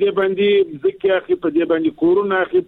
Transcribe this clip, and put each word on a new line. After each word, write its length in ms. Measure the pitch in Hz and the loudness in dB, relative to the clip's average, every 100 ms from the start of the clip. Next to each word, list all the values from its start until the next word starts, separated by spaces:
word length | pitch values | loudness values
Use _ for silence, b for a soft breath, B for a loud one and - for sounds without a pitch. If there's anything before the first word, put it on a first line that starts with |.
دې 80 | 196 185 | 0 0
باندې 300 | 190 190 202 202 180 151 | -2 0 2 2 0 -2
ځمکې 260 | 185 190 196 185 | -4 -2 -2 -2
اخلي، 180 | - 180 | 0 -2
په 40 | 170 151 | 0 -2
دې 80 | 165 | 0
باندې 180 | 165 160 156 | 0 -2 0
کورونه 320 | 165 185 202 190 | 2 2 2 -2
اخلي، 180 | 175 185 | 0 -2